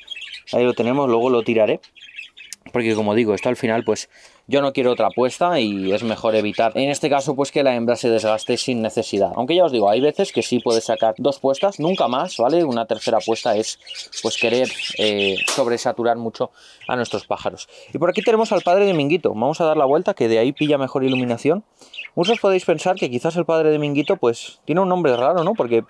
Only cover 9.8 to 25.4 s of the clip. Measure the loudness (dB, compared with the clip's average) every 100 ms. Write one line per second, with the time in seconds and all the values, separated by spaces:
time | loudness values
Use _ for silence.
9.8 | 2 2 2 0 -2 -2 -2 0 2 0
10.8 | 0 0 0 0 -2 0 -2 0 -2 0
11.8 | -2 0 0 0 -4 0 2 2 0 -2
12.8 | -2 -4 0 0 0 -2 0 0 -2 -8
13.8 | -14 -16 -14 -6 -6 -2 0 2 0 -4
14.8 | -8 -2 -2 0 0 -2 -2 -2 0 0
15.8 | -2 -2 0 0 -4 -6 -8 _ -20 -16
16.8 | -6 -4 -4 -6 -6 -6 -6 -8 -18 -20
17.8 | -10 -4 -2 0 0 2 2 0 2 2
18.8 | 4 2 0 0 0 0 -2 0 0 2
19.8 | 2 2 0 0 2 2 2 0 0 0
20.8 | 0 -2 0 0 -2 -2 0 0 -4 _
21.8 | -20 -20 -10 -4 0 0 2 2 0 0
22.8 | 0 -2 -2 -2 -2 -2 0 2 4 2
23.8 | 0 0 0 2 2 0 -6 -12 -2 0
24.8 | 2 2 2 2 2 2